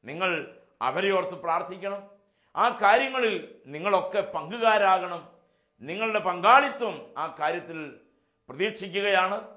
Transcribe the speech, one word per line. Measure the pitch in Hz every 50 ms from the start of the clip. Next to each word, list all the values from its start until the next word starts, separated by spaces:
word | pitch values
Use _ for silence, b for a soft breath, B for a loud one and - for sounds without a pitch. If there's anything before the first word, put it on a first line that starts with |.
| _ 113
നിങ്ങൾ | 143 165 185 185 175 160 139 - - - _ _ _ _ 110 127
അവരെ | 135 165 190 196 196 185
ഓർത്ത് | 180 185 180 - -
പ്രാർത്ഥിക്കണം. | 170 165 175 180 175 185 185 175 196 202 202 202 - - _ _ _ _ _ _ _ _
ആ | 160 202 240 240 - 208
കാര്യങ്ങളിൽ | 202 214 247 269 269 254 262 247 226 202 170 156 - - - _ 127 143
നിങ്ങളൊക്കെ | 151 165 202 202 185 180 - - 208 190 196 -
പങ്കുകാരാകണം. | 165 151 156 202 240 226 226 220 214 202 196 190 185 180 180 175 170 151 - _ _ _ _ _ _ _ _ _ _ 120 135
നിങ്ങളുടെ | 170 196 220 226 214 214 175 185
പങ്കാളിത്തം | 180 175 175 208 240 269 285 277 - - 240 220 175 139 - - - - 156
ആ | 160 - -
കാര്യത്തിൽ | 151 156 170 175 151 - 165 160 156 143 123 110 _ _ _ _ _ _ _ _ _ _
പ്രതീക്ഷിക്കുകയാണ്. | 127 139 185 220 214 220 185 202 170 196 202 202 196 185 185 190 202 214 226 - -